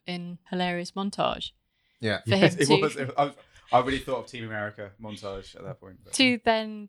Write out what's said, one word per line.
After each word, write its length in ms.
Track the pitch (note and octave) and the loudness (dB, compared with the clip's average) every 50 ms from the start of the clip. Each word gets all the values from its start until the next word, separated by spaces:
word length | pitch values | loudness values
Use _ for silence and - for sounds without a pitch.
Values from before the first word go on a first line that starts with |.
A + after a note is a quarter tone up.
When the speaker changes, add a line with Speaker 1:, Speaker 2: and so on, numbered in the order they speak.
| _ | _
Speaker 1:
in 320 | - F3+ F3 F3 F3 F3 - _ - | -8 -8 -6 -8 -8 -12 -12 _ -4
hilarious 400 | F#3+ F3+ F3+ F3+ F3 F3 F3 - | -2 0 0 0 0 -2 -6 -6
montage. 600 | - G3 G3 G3+ - - D#3+ - - - - - - _ _ _ _ _ _ _ _ _ | -6 -4 -4 -4 -2 0 0 0 0 -2 -6 -10 -12 _ _ _ _ _ _ _ _ _
Speaker 2:
Yeah. 200 | A#2 A2 G2+ F2+ | -2 -2 -2 0
Speaker 1:
For 80 | - A2 | 0 2
Speaker 3:
Yes, 240 | G3+ F#3+ G3 - - | 4 6 6 6 6
Speaker 1:
him 60 | E3 | 4
Speaker 3:
it 40 | D3 | 4
Speaker 1:
to 140 | C3+ D3+ D3+ | 6 6 6
Speaker 3:
was. 160 | D3+ D3 C#3+ | 4 2 0
It, 180 | C#3+ C3+ B2+ - | -2 -6 -2 0
I, 160 | - C#3+ C#3+ - - - _ - - - - | 0 0 0 -2 -8 -20 _ -20 -20 0 4
I 100 | A#2+ B2+ | 4 4
really 180 | B2 C3 C3+ C3 | 4 4 0 -2
thought 180 | - C3+ C3 A#2 | -2 -4 -4 -4
of 60 | A2+ | -4
Team 180 | - - A#2+ A2+ | -8 -10 -10 -8
America 460 | A2 A2 G#2 G#2 G#2 G#2 - G#2 G2 - - | -6 -6 -4 -6 -6 -8 -10 -12 -12 -14 -14
montage 540 | A2 G#2+ G#2 G2+ G#2+ G2 G2 G2 G2 - - | -12 -12 -12 -10 -8 -8 -8 -8 -10 -14 -16
at 80 | - F#2+ | -14 -14
that 160 | F#2+ F#2 - | -14 -14 -14
point. 180 | - F#2+ F#2+ - - | -16 -20 -20 -20 -12
But 100 | - - | -4 0
Speaker 1:
to 260 | - C4 B3+ B3 A3 - | 2 4 4 2 2 0
then 440 | A#3 A3+ A3 A3 G#3+ G#3+ G#3+ G#3 | 0 0 0 -2 -6 -10 -14 -14